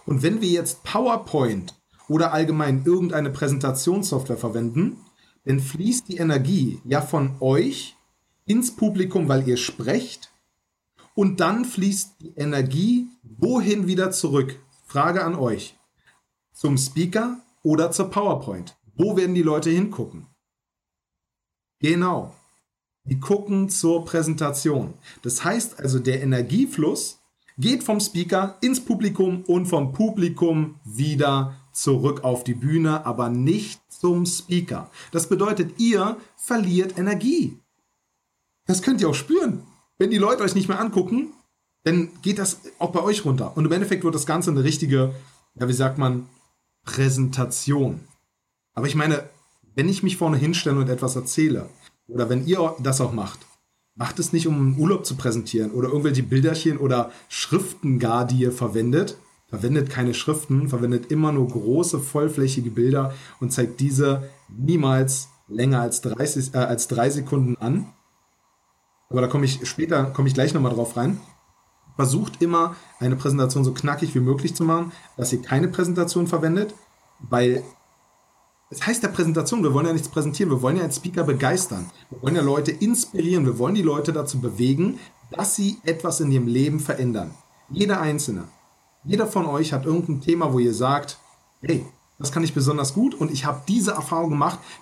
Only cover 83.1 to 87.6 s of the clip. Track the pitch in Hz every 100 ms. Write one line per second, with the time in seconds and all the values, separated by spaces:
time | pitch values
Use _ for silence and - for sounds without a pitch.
83.1 | 190 165 180 131 110 131 208 165 147 151
84.1 | 151 139 131 117 98 127 139 196 269 -
85.1 | _ - - 196 - 196 - 165 165 170
86.1 | 165 147 135 120 123 143 151 - 131 123
87.1 | 107 80 - _ _